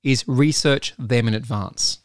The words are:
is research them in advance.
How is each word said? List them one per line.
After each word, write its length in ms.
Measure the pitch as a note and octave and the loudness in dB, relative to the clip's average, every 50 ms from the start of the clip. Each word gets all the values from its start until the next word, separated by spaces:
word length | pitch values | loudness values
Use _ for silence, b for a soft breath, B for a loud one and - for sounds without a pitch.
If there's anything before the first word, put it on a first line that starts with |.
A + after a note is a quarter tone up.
| - | 2
is 240 | C#3 C3 A#2 - | 0 0 0 0
research 640 | - C3 B2+ C#3+ D3+ D3 - - D3+ C#3 C#3+ - - - - | 0 2 2 4 2 2 2 2 2 2 2 -2 -8 -10 -10
them 280 | C3 G#2+ B2 A#2+ A#2 | -4 0 0 2 2
in 60 | A2+ G#2+ | 2 0
advance. 640 | A2 A2 A2+ A2+ G#2 F#2+ - - - - - - - | -2 -4 -4 -6 -6 -6 -6 -6 -4 -4 -4 -4 -6